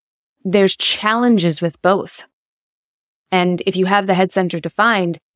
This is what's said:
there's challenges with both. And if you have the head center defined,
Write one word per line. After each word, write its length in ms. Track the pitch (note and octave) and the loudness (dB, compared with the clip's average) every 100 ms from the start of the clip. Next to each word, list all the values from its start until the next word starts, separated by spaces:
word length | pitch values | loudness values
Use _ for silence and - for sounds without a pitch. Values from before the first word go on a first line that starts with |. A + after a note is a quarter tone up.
| _ _ _ _ | _ _ _ _
there's 320 | F#3+ G3 G3 - | -2 2 2 0
challenges 840 | - - G#3+ A3+ B3 A3 E3+ D3+ | -2 -2 -2 0 2 2 2 0
with 200 | E3+ - | -4 -2
both. 460 | F#3 F#3+ - - - _ _ _ _ _ _ _ _ _ _ | 0 0 -2 -12 -18 _ _ _ _ _ _ _ _ _ _
And 300 | F#3 F3+ F3 - | 0 0 -2 -2
if 100 | F3 | -2
you 100 | F#3 | 2
have 220 | G3+ G3 | 2 2
the 80 | F#3 | 0
head 160 | F#3+ | 0
center 280 | F#3+ F3+ E3+ | 0 -2 -4
defined, 600 | D#3+ - A3+ G#3 F3 D3+ _ | -6 -2 0 0 -2 -6 _